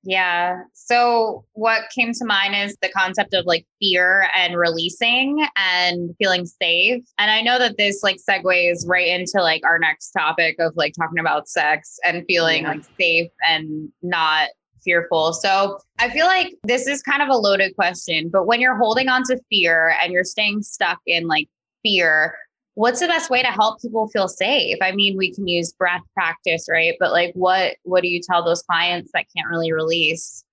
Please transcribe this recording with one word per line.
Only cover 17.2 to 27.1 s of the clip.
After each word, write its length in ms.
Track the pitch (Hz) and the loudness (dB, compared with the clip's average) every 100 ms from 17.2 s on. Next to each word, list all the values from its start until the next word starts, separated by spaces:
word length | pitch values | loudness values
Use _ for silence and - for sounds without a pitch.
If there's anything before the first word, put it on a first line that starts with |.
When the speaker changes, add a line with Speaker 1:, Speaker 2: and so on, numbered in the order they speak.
Speaker 1:
of 60 | 285 | 2
a 80 | 262 | 2
loaded 400 | 202 196 190 190 | 2 2 0 0
question, 540 | 175 180 - 160 165 | -2 -2 -4 -4 0
but 160 | 190 180 | 0 2
when 140 | 233 | 2
you're 160 | 254 220 | 2 2
holding 320 | 226 226 262 | 2 2 2
on 140 | 254 | 0
to 140 | 254 254 _ | 0 -4 _
fear 440 | 208 170 165 165 160 | 0 2 4 2 2
and 120 | 175 | 0
you're 100 | 180 | 0
staying 380 | 185 - 208 208 | -2 -2 -2 -2
stuck 380 | 208 - 180 175 - | -8 -4 -4 -4 -2
in, 200 | 170 165 | -2 0
like, 220 | 156 151 _ _ _ | -2 -4 _ _ _
fear, 540 | - 190 165 156 160 - - _ _ - | 0 2 4 2 0 -4 -20 _ _ -2
what's 260 | 226 247 | 0 0
the 60 | 349 | 0
best 220 | 330 330 | -2 0
way 120 | 247 | 0
to 80 | 254 | 0
help 320 | 214 214 220 | 2 0 0
people 260 | 233 220 214 | -6 -4 -2
feel 220 | 220 185 | -2 -2
safe? 480 | - 190 247 - - | -2 0 0 0 -2
I 120 | 190 | -2
mean, 240 | 190 202 190 | 0 0 0
we 160 | 185 | -4
can 160 | 185 190 | -4 -2
use 240 | 175 170 | -2 -2
breath 280 | _ 180 175 - | _ -2 -2 -6
practice, 520 | - 165 165 190 165 - | -4 -4 -2 -4 -4 -2
right? 240 | 165 165 165 | 0 0 0
But, 140 | 180 | 0